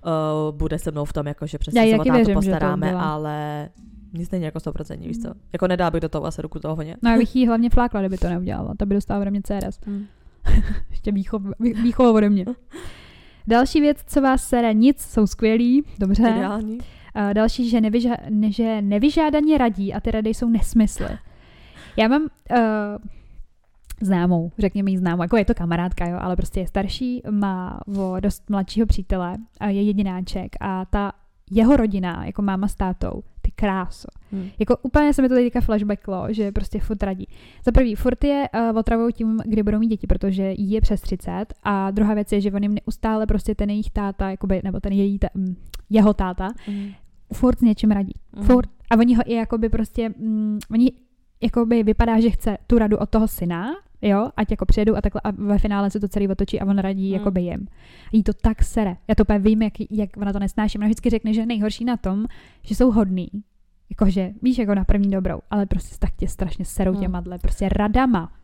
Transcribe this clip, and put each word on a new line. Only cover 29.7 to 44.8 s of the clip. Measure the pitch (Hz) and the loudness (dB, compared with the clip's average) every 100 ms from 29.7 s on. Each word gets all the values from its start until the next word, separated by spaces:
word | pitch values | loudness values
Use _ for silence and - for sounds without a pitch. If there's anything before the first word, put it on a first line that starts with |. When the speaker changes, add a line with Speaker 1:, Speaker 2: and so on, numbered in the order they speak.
| 196 | 0
Speaker 2:
jedináček | 208 202 202 185 185 196 180 - | 0 0 -2 -4 -6 -6 -8 -10
a | 196 185 185 | -8 -6 -2
ta | 208 202 - _ _ _ | -2 -2 -8 _ _ _
jeho | 196 226 277 | 2 6 6
rodina, | 220 196 180 170 85 | 4 -2 -4 -6 -8
jako | 190 | -4
máma | 202 190 202 | -2 0 -2
s | - | -2
tátou, | 190 185 180 - - - | -4 -2 -6 -8 -12 -4
ty | - - | -4 0
kráso. | 208 190 180 - - - - | -2 -2 -4 -10 -18 -20 -10
Speaker 1:
Hmm. | 196 185 - | -10 -10 -4
Speaker 2:
Jako | 214 160 | 0 0
úplně | 254 302 294 | 2 2 4
se | 285 | 4
mi | 262 | 4
to | 254 | 4
teďka | 247 247 | 2 2
flashbacklo, | 233 214 208 202 - 190 196 | 2 2 0 -4 -4 -6 -4
že | 214 202 | -4 -2
prostě | 208 202 208 | -2 -4 -4
furt | - 214 | -4 -2
radí. | 196 190 196 - - - - | -4 -4 -10 -16 -20 -2 4
Za | |
prvý, | 233 254 214 | 4 4 2
furt | 247 247 | 0 0
je, | 285 285 277 | 0 0 0
eh, | 226 226 | 0 0
otravou | 220 226 226 233 | 0 0 2 0
tím, | 233 226 220 226 | 0 -2 -2 0
kdy | 214 | 0
budou | 208 208 | 2 2
mít | 226 | 0
děti, | 214 196 | -2 0
protože | 185 196 190 190 190 | 0 0 0 -2 -2
jí | 196 | -2
je | 214 | 2
přes | - 202 | 2 2
třicet, | - 185 - 175 214 - | -2 -6 -6 -8 -8 -8
a | - 202 196 | -4 -2 -2
druhá | 202 208 | 0 0
věc | 214 208 | 0 0
je, | 202 | 0
že | 202 | 0
on | 202 | -2
jim | 208 | -2
neustále | 208 - - 220 220 220 | -2 -4 -4 -2 -2 0
prostě | 214 - 208 | -2 -2 -4
ten | 208 | -2
jejich | 208 214 | -2 -4
táta, | - 202 190 196 | -4 -6 -4 -6
jakoby, | 190 196 190 | -4 -2 -2
nebo | 190 | -2
ten | 185 | -6